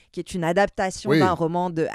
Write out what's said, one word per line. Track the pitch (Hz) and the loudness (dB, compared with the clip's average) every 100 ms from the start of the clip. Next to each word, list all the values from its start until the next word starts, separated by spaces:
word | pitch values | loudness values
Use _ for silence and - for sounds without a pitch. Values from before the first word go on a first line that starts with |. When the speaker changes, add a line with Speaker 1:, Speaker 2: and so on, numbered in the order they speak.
| _ | _
Speaker 1:
qui | 180 | -12
est | - | -8
une | 185 | -4
adaptation | 165 185 202 - 190 - 208 | 0 2 2 0 -6 -4 0
Speaker 2:
Oui. | 160 | 4
Speaker 1:
d'un | 185 | 4
roman | 165 160 175 180 | 2 -2 -2 -2
de | 160 151 | -2 -4